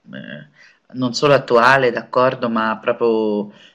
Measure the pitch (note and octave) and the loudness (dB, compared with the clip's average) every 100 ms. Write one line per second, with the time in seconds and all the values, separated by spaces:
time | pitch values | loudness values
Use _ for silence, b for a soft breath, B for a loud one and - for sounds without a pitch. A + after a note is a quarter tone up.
0 | - C2+ G#1+ D2 - b b b _ B2+ | -20 -18 -16 -18 -20 b b b _ -6
1 | B2+ A#2 D3 C3 - A#2 B2 C3+ B2 A2+ | -6 0 2 2 4 4 4 4 2 -2
2 | - B2+ B2+ B2 A#2+ A2+ A2 G#2+ - A#2 | -4 0 0 0 -4 -2 -4 -4 -4 -2
3 | A#2 A2 G#2+ G#2 G#2 B B | 0 0 -2 -4 -6 B B